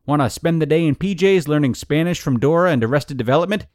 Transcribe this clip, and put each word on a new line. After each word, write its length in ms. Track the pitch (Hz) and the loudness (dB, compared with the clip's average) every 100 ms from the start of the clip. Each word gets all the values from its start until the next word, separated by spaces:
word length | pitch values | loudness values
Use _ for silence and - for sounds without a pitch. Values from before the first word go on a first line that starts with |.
| - | -4
Want 160 | 147 | 0
to 80 | 170 | 0
spend 300 | - 170 165 | -2 -2 0
the 60 | 151 | 0
day 200 | 156 165 | 2 2
in 80 | |
P 200 | 139 190 | 0 -2
Js 340 | 180 196 190 139 | 0 2 2 2
learning 260 | 151 143 | 0 0
Spanish 460 | 107 - 147 170 170 | -2 -2 -2 0 -2
from 180 | - 120 | -2 0
Dora 320 | 135 165 180 | 2 2 2
and 140 | 135 | 2
Arrested 320 | 113 143 - 135 | 0 -2 -4 -6
Development? 500 | 113 143 175 208 - | 0 0 0 -4 -8